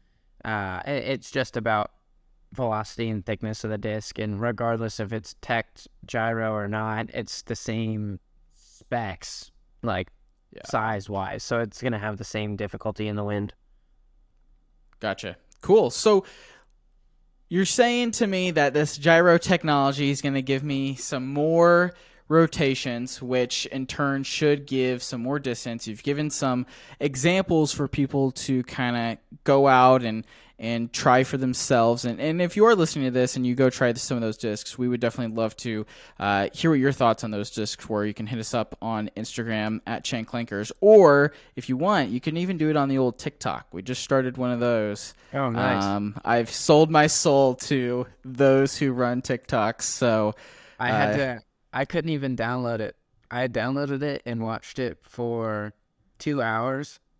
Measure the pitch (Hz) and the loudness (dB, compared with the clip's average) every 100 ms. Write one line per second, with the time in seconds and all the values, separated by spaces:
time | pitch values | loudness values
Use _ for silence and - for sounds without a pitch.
0 | _ _ _ _ - 107 98 92 - 143 | _ _ _ _ -8 -6 -6 -8 -6 -6
1 | 120 135 - 139 123 - 113 107 104 _ | -4 -6 -6 -6 -6 -4 -2 0 -2 _
2 | _ _ _ _ _ - 123 107 107 - | _ _ _ _ _ -6 -4 -4 -6 -6
3 | 117 110 95 107 110 110 107 107 107 107 | -4 -4 -6 -6 -6 -6 -6 -6 -4 -6
4 | 104 - 107 101 120 113 117 117 113 - | -8 -8 -6 -4 -4 -4 -2 -2 -4 -6
5 | 104 110 95 - - 117 110 - - _ | -6 -8 -10 -14 -4 -4 -4 -12 -20 _
6 | - 123 113 113 113 107 104 107 110 110 | -8 -4 -2 -2 -2 -4 -4 -4 -4 -4
7 | 113 - 107 - - 113 - 110 113 110 | -6 -8 -10 -10 -10 -10 -6 -6 -4 -4
8 | 104 98 _ _ _ _ _ - - 120 | -6 -8 _ _ _ _ _ -20 -8 -6
9 | 107 92 - - - _ _ _ 117 95 | -6 -10 -12 -14 -18 _ _ _ -6 -4
10 | 92 _ _ _ _ - - 117 110 107 | -6 _ _ _ _ -20 -8 -4 -4 -6
11 | 95 101 95 104 - 120 117 - 131 110 | -6 -8 -6 -8 -6 -4 -4 -6 -6 -6
12 | 107 104 104 110 107 104 104 - 110 104 | -6 -8 -8 -6 -6 -6 -8 -8 -8 -6
13 | 107 104 104 104 101 - _ _ _ _ | -6 -4 -4 -4 -4 -8 _ _ _ _
14 | _ _ _ _ _ _ _ _ _ _ | _ _ _ _ _ _ _ _ _ _
15 | 110 98 101 87 _ _ - 208 240 - | -6 -6 -8 -12 _ _ 4 4 4 2
16 | 220 202 - - - - _ _ _ _ | 4 4 2 -12 -20 -20 _ _ _ _
17 | _ _ _ _ - 170 190 - 240 240 | _ _ _ _ -6 -2 0 4 4 4
18 | 240 220 220 190 185 160 143 143 151 - | 0 0 0 0 0 2 2 2 0 0
19 | 147 165 175 170 170 180 160 143 139 139 | 4 6 8 6 4 0 2 2 2 2
20 | 143 139 143 139 131 135 147 139 135 131 | 0 0 -2 -2 -2 -2 -2 -4 -4 -6
21 | - 139 127 143 156 165 170 175 180 - | -6 -6 -4 -2 2 6 6 6 4 -2
22 | - _ - 156 165 - 143 131 135 120 | -20 _ 0 4 4 4 0 0 -4 -6
23 | 123 - 127 127 123 - - 135 131 - | -8 -8 -2 0 0 -2 -6 -8 -8 -2
24 | 143 139 135 - 151 147 139 131 127 123 | -2 -2 -4 0 2 2 0 0 0 -2
25 | - 127 120 143 139 117 - 117 - 107 | -6 -6 -4 -4 -4 -6 -6 -8 -10 -8
26 | - 143 151 - 139 127 123 - - - | -4 -2 -2 -2 -2 -2 -4 -10 -20 -6
27 | 143 131 156 185 190 165 147 - 143 - | -4 0 2 2 2 2 2 0 -4 -2
28 | 139 143 135 - - 131 123 - 123 120 | -2 0 0 -2 -2 -2 -2 -4 -2 -2
29 | 117 113 _ - - 139 139 131 127 131 | -4 -6 _ -6 2 6 8 8 8 8
30 | 120 110 113 - - - 113 117 117 - | 2 -6 -8 -18 -20 -12 -6 -4 -4 0
31 | - 127 131 139 131 123 - 127 117 120 | 4 4 4 -2 -2 -2 0 4 4 2
32 | 127 117 147 165 175 196 220 220 160 156 | -2 -4 -4 -2 -2 4 6 6 2 0
33 | 131 123 127 - 127 123 131 - 123 117 | 0 2 0 0 -2 2 2 2 0 0
34 | - 123 113 110 117 107 - - 123 123 | -4 -4 -4 -4 -6 -6 -8 -6 -4 -2
35 | 120 113 117 110 113 - 123 107 107 - | -2 -4 -6 -2 -4 -4 -8 -6 -8 -14
36 | - - 101 101 101 - 165 151 131 135 | -20 -6 0 2 0 0 2 4 2 2
37 | 120 110 117 107 104 - 107 - - 107 | 2 2 -2 -6 -6 -6 -6 -8 -6 -2
38 | 104 104 113 120 110 120 107 - 113 110 | -2 -4 -6 -6 -4 -4 -4 -6 -6 -4
39 | 107 - 110 - 117 110 107 110 - 113 | -6 -8 -10 -8 -4 -2 -2 -4 -6 -8
40 | - 123 113 120 117 101 107 - 196 214 | -6 -6 -6 -8 -6 -6 -6 2 8 10
41 | 175 143 143 - - - 123 131 170 202 | 10 8 6 0 -20 -12 -6 -2 0 0
42 | 123 117 160 160 180 180 156 151 139 135 | 0 -2 -4 -4 -4 -2 0 2 2 2
43 | 127 117 - - 120 67 - 85 95 127 | 0 -2 -8 -8 -6 -6 -10 -12 -8 -8
44 | - 135 127 127 123 120 120 117 107 101 | 0 0 0 -2 -4 0 0 0 0 -4
45 | - - _ 135 135 101 101 98 98 101 | -10 -18 _ -4 -2 0 0 0 0 -2
46 | 104 101 - 120 113 - - 151 160 160 | -4 -6 0 0 0 -2 4 6 6 6
47 | 151 - 170 139 135 127 - 139 123 123 | 4 4 4 6 4 2 -2 -2 0 -4
48 | 123 - 131 127 139 135 135 - 143 123 | -6 -10 -10 2 6 6 4 0 -2 0
49 | 123 123 - 123 - 131 107 113 104 - | 0 0 -2 -4 -2 0 0 -2 -6 0
50 | 123 110 107 107 - - - - 120 110 | 2 4 2 -2 -12 -20 -20 -6 -2 0
51 | 104 107 131 120 - _ _ 123 139 170 | 2 0 -2 -6 -14 _ _ -6 -4 -2
52 | 160 151 135 123 113 123 120 117 107 - | -2 -2 -2 -4 -2 -2 -2 -4 -6 -10
53 | _ _ - 123 127 117 113 139 143 139 | _ _ -10 -6 -4 -2 -2 -2 -4 -4
54 | 147 139 - 117 113 110 - - 123 - | -4 -6 -6 -6 -4 -6 -10 -6 -6 -6
55 | _ - 120 117 113 104 104 - _ _ | _ -8 -4 -2 -4 -4 -6 -12 _ _
56 | _ - - 143 117 110 123 131 147 - | _ -10 -4 -2 0 0 -2 -4 -6 -14
57 | _ _ | _ _